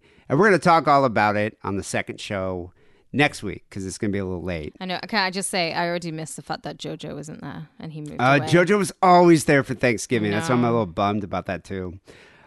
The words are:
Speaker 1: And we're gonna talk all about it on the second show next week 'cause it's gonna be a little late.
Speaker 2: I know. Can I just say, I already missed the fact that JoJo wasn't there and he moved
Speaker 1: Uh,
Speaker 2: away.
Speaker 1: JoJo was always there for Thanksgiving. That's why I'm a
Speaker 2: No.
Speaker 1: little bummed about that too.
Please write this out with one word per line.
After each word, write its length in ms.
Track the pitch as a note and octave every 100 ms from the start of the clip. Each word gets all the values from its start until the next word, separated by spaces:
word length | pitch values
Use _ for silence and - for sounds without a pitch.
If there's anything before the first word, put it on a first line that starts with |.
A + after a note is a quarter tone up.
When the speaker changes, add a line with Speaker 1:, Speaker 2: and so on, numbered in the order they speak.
| _ _ -
Speaker 1:
And 80 | C#3
we're 60 | G#3+
gonna 120 | F3
talk 280 | F3+ E3 D3+
all 180 | C#3+ C3+
about 300 | G#2+ G#2 G#2
it 200 | G#2+ -
on 140 | G2+ G2
the 60 |
second 360 | - A2 - -
show 540 | - G2+ F#2 F2+ F2+ _ _ _ -
next 280 | B2 D3 -
week 220 | G#2 - _
'cause 140 | G2+ F#2+
it's 120 | -
gonna 140 | G#2+
be 80 | G2
a 60 | F#2
little 180 | F2+
late. 320 | F2+ E2+ D2+ -
Speaker 2:
I 40 | F#3
know. 140 | F3+ F3+
Can 160 | A3
I 80 | F#3
just 180 | F#3 F3+
say, 240 | F#3+ E3
I 140 | E3 F3
already 240 | F3 E3+
missed 240 | D#3+ D#3+ -
the 60 |
fact 220 | - D#3+
that 140 | - D#3+
JoJo 380 | D3+ D#3+ D#3 D3
wasn't 260 | D3+ -
there 280 | C#3+ - D3+ _
and 140 | D#3+
he 80 | D3+
moved 160 | D3 D3+
Speaker 1:
Uh, 180 | B2 C#3+
Speaker 2:
away. 60 | D3+
Speaker 1:
JoJo 300 | F3 F3 G#3
was 140 | E3 -
always 440 | F#3 F3 F3 D#3+ -
there 180 | C#3+
for 100 | C3
Thanksgiving. 560 | A#2 B2 G#2 - A#2 G#2
That's 180 | G#2 A#2+
why 60 | B2
I'm 40 |
a 80 | A#2+
Speaker 2:
No. 40 |
Speaker 1:
little 140 | A#2 G2
bummed 380 | E2 G2+ G#2+
about 220 | F#2+ F#2 F2
that 180 | F2
too. 360 | - F#2+ F2+ F2+ _ - - _